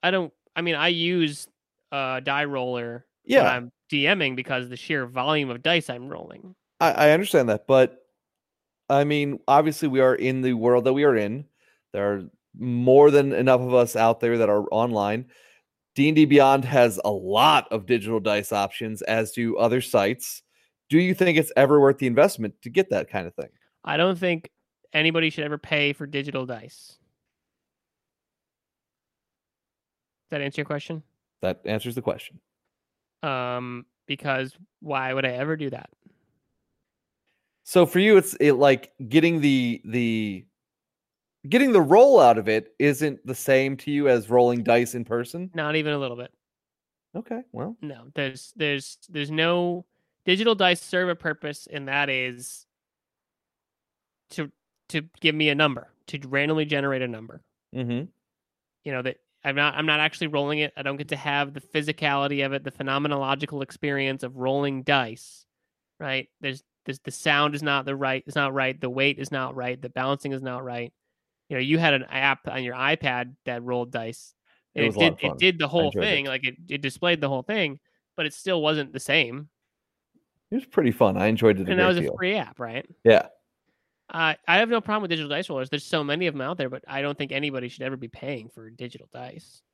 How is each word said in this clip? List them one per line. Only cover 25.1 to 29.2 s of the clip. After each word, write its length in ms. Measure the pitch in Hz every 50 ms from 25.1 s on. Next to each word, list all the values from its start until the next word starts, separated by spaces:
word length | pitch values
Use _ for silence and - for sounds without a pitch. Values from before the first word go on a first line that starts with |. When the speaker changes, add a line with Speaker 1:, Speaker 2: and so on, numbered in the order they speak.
| 160 165 160 156
Speaker 1:
should 140 | 147 - 151
ever 140 | 147 151 147
pay 340 | - - 160 147 147 143
for 140 | 143 - 151
digital 400 | 139 151 143 139 147 131 135 131
dice. 520 | 127 123 110 113 139 - - - - - _ _ _ _ _ _ _ _ _ _ _ _ _ _ _ _ _ _ _ _ _ _ _ _ _ _ _ _ _ _ _ _ _ _ _ _ _ _ _ _ _ _ _ _ _